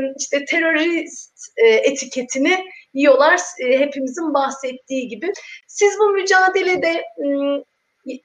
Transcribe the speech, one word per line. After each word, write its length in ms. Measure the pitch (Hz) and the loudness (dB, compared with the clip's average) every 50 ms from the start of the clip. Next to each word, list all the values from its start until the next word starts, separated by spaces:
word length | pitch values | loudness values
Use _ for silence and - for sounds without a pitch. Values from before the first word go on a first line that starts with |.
| 269 269 269 269 | 2 -2 -6 -8
işte 260 | - - 277 285 277 | -6 -4 -4 -4 -2
terörist, 880 | - 330 330 330 320 320 302 320 339 339 320 302 277 - - - - _ - - - _ | -2 -2 0 0 0 2 0 0 0 -2 -4 -6 -8 -12 -18 -20 -20 _ -20 -20 -8 _
e, 100 | - 226 | 4 6
etiketini 960 | 226 220 220 - 277 269 - 262 254 - 254 240 - - 262 277 349 370 370 381 - - - _ _ - | 6 6 6 2 0 0 -2 -6 -8 -8 -8 -8 -6 -4 -2 0 0 0 -2 -4 -8 -16 -20 _ _ -2
yiyorlar, 460 | 269 285 285 262 262 285 320 359 349 - - - - | 2 4 6 6 6 6 4 4 2 0 -4 -8 -4
e, 200 | 254 247 269 262 | 0 2 2 2
hepimizin 540 | 285 277 - 277 262 254 247 349 330 302 277 | 2 0 -2 -4 -6 -6 -6 -6 -4 -2 0
bahsettiği 760 | 277 269 262 254 - 269 254 254 254 _ - 269 262 247 | 0 0 -2 -4 -8 -10 -10 -10 -10 _ -8 -6 -6 -6
gibi. 260 | 196 226 - 330 381 - - - - - - _ | -6 -8 -8 -6 -8 -8 -8 -12 -20 -20 -20 _
Siz 320 | - - - 415 403 403 403 | -10 -2 2 2 2 4 2
bu 100 | 427 403 | 2 2
mücadelede, 960 | 392 392 359 392 381 381 370 370 381 381 359 370 370 - 330 330 339 330 - - - | 2 0 2 2 4 4 4 4 2 2 0 0 0 0 0 -2 -2 -2 -6 -8 -8
m, 460 | 330 285 285 277 277 277 285 285 285 - _ _ _ _ _ _ _ - 262 254 - | -6 -4 -2 -2 -2 -2 -2 -2 -4 -6 _ _ _ _ _ _ _ -14 -14 -14 -14